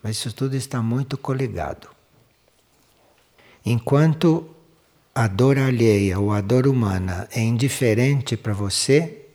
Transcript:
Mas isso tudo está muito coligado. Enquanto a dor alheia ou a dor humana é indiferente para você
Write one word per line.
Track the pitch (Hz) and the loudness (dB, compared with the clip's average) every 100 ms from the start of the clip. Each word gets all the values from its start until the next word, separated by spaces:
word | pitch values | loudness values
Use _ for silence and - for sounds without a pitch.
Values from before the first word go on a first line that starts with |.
Mas | 104 110 | -8 -8
isso | 123 | -8
tudo | - 135 135 | -6 -4 -4
está | 123 127 | -6 -4
muito | 113 123 139 139 | -2 -2 -4 -8
coligado. | - 131 131 90 73 - - _ _ _ _ _ _ _ _ _ _ _ _ _ _ _ _ _ | -6 -4 -4 -6 -8 -10 -16 _ _ _ _ _ _ _ _ _ _ _ _ _ _ _ _ _
Enquanto | - 117 - 139 156 160 175 165 - - _ _ _ _ _ | -2 -2 2 2 4 4 2 2 -4 -20 _ _ _ _ _
a | - 113 | -2 -2
dor | 95 131 139 | 2 2 2
alheia | 135 123 113 101 98 92 | 2 2 4 4 2 0
ou | 101 | 0
a | 104 | -2
dor | 98 127 131 | 0 2 2
humana | 131 107 95 92 90 - | 2 0 -2 -4 -6 -8
é | - | -4
indiferente | 113 117 135 - 123 107 127 143 - 113 | 0 0 -2 0 0 2 2 0 -2 -6
para | 110 | -4
você | 101 101 - - 139 165 - - | -4 -4 -4 2 2 2 -10 -20